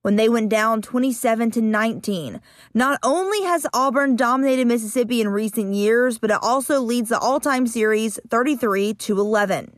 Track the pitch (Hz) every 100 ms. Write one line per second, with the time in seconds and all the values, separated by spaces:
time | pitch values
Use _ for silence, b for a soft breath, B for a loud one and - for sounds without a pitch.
0 | 208 208 220 233 220 214 220 226 208 247
1 | 262 233 240 226 233 233 220 214 226 190
2 | - 190 135 87 B B B 214 262 285
3 | 233 330 381 415 370 339 - 240 277 254
4 | 277 240 240 262 269 262 240 240 220 254
5 | 233 240 208 202 220 226 196 202 208 233
6 | 254 226 214 208 214 262 247 285 233 240
7 | 220 226 226 277 294 262 247 233 214 220
8 | 220 - - 226 254 262 226 196 202 214
9 | - 196 208 214 202 160 -